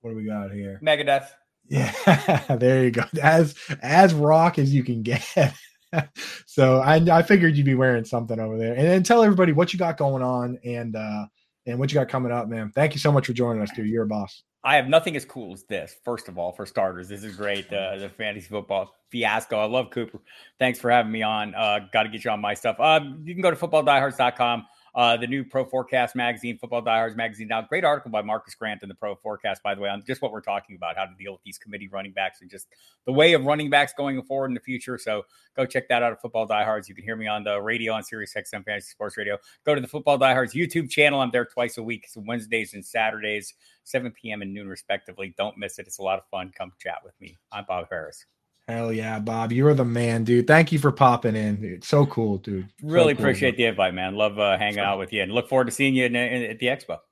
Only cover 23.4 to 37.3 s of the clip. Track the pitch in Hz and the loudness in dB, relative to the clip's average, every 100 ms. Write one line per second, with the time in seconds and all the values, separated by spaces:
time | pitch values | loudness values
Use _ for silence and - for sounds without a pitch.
23.4 | 185 156 170 156 147 139 139 127 123 - | 0 0 0 2 4 4 2 0 0 2
24.4 | 123 117 107 _ _ - 120 117 120 135 | -2 -2 -6 _ _ 0 2 2 0 -6
25.4 | 135 135 127 127 123 131 123 127 120 113 | -4 -6 -4 -4 -2 -2 -2 -2 -4 -4
26.4 | 120 113 117 120 117 113 113 110 117 104 | -8 -12 -6 -6 0 0 0 -4 -8 -8
27.4 | 110 113 110 160 185 147 131 110 104 107 | -8 -6 -4 -2 0 -2 -4 -6 -4 -6
28.4 | - - 110 104 98 95 104 98 - 104 | -8 -12 -10 -10 -14 -12 -10 -10 -10 -8
29.4 | 107 98 104 101 101 101 104 131 127 107 | -6 -6 -6 -6 -6 -8 -8 -6 -6 -8
30.4 | 107 101 - 95 87 82 95 92 95 95 | -8 -8 -8 -12 -10 -6 -8 -10 -16 -16
31.4 | - 92 110 104 98 98 98 95 95 _ | -18 -20 -16 -16 -12 -12 -10 -6 -6 _
32.4 | 90 95 - _ _ _ - 135 160 165 | -20 -20 -20 _ _ _ -4 4 6 6
33.4 | 135 151 151 143 143 - 143 135 131 135 | 2 -2 2 2 2 -2 -4 -4 -6 -6
34.4 | 135 123 - 127 127 123 - 107 - _ | -4 -6 -8 -10 -8 -10 -6 -6 -6 _
35.4 | _ - 127 135 123 120 120 107 120 113 | _ -4 -2 -2 0 0 0 -2 -8 -4
36.4 | 110 107 107 107 104 98 104 110 107 | -2 0 0 -2 -6 -16 -12 -8 -6